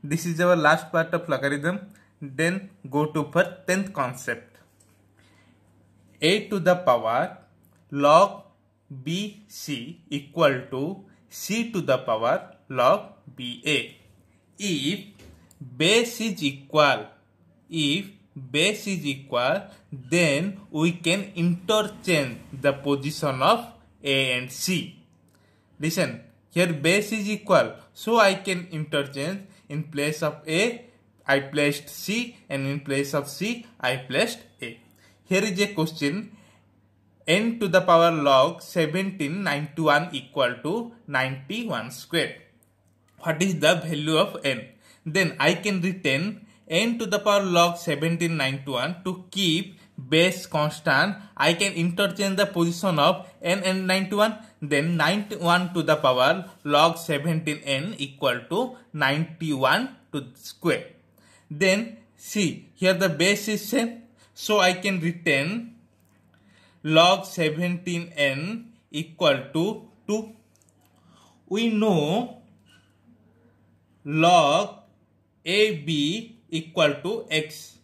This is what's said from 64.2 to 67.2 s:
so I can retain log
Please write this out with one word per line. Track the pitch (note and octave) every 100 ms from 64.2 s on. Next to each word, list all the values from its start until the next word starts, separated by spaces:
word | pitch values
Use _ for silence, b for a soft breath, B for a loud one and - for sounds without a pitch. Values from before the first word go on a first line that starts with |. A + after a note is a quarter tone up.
| b
so | - - G#3
I | F#3
can | F3+ G3+ F#3
retain | E3+ E3+ E3 C3+ D3+ A#3 A#3 - _ _ _ _ _ b b b b b
log | D3+ D#3 F3 F#3+